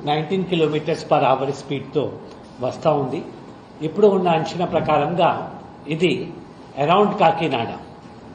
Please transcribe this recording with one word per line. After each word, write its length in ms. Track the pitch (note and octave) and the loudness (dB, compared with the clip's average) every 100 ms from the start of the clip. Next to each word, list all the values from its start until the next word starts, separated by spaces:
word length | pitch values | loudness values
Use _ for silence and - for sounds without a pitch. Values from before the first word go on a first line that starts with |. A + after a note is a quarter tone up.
నైన్టీన్ 400 | C#3+ D#3 D#3 F#3+ | -2 -2 0 -2
kilometers 400 | F3+ F3 D3+ D3+ | 0 2 2 2
per 280 | D#3 D#3 - | -2 -4 2
hour 400 | D3+ C3 B2+ C#3 | 4 4 2 0
స్పీడ్‌తో 600 | C#3+ - C#3 - D3+ A#2 - - - - - | -6 -6 -8 -2 -2 -2 -6 -16 -20 -18 -6
వస్తా 320 | B2 - E3 | -6 0 0
ఉంది. 300 | D3 C3 D3+ - - - - - - | 2 0 -4 -8 -16 -20 -20 -20 -8
ఇప్పుడు 240 | D#3 F#3+ G#3 | -6 4 4
ఉన్న 220 | G3 F3+ | 4 2
అంచనా 360 | D#3+ D#3 E3+ | 2 0 -4
ప్రకారంగా 880 | F3 D#3+ C#3+ D3+ D3 F3 D#3+ - - - - - C#3+ | -2 0 2 2 2 2 2 2 -6 -14 -18 -16 -8
ఇది 420 | D3+ F3 - - - - - - - | 0 0 0 -4 -12 -18 -20 -14 -2
around 340 | D3 F#3+ G3+ - | 2 4 4 4
కాకినాడ, 500 | E3 E3 D#3+ C3 G#2+ - - - - - - | 2 2 -2 -2 -4 -8 -16 -20 -20 -20 -20